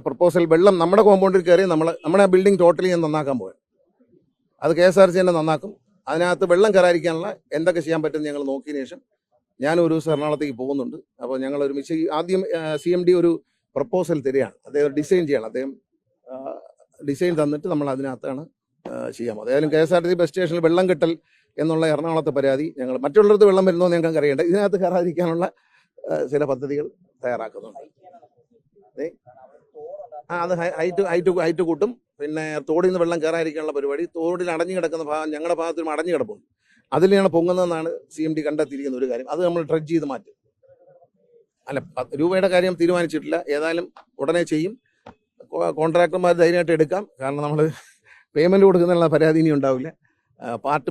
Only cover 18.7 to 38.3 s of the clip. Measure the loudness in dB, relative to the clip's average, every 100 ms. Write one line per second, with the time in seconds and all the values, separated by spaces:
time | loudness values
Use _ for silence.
18.7 | _ -14 -10 -10 -8 -8 -8 -2 0 2
19.7 | 2 2 2 0 0 0 -2 -4 0 2
20.7 | 2 2 0 0 -2 _ _ _ -6 -2
21.7 | 0 0 -2 -2 -2 -2 0 0 0 -4
22.7 | -8 -6 -4 2 4 6 6 6 6 4
23.7 | 2 2 2 0 0 0 2 0 2 0
24.7 | 0 0 0 0 -2 -2 -2 -4 -6 _
25.7 | _ _ -16 -6 -4 -2 -2 -2 -4 -4
26.7 | -6 -6 -14 _ _ -6 -6 -8 -14 -18
27.7 | -20 -20 _ -20 -20 _ _ _ _ _
28.7 | _ _ -12 -12 -12 -20 -20 -20 _ _
29.7 | -20 -18 -18 -18 -20 -10 -6 -4 -4 -4
30.7 | -4 -4 -2 -2 0 0 0 -2 -2 -2
31.7 | -2 -4 -6 _ _ -8 -8 -6 -8 -2
32.7 | 0 2 2 -2 -2 -2 -2 -4 -6 -6
33.7 | -4 -4 -4 -6 -6 -4 -4 -4 -4 -4
34.7 | -4 -4 -6 -6 -6 -6 -6 -4 -4 -4
35.7 | -6 -6 -4 -2 -4 -4 -10 _ _ _
36.7 | _ _ 2 4 4 4 2 0 0 -2
37.7 | -2 -6 -10 -14 -6 -4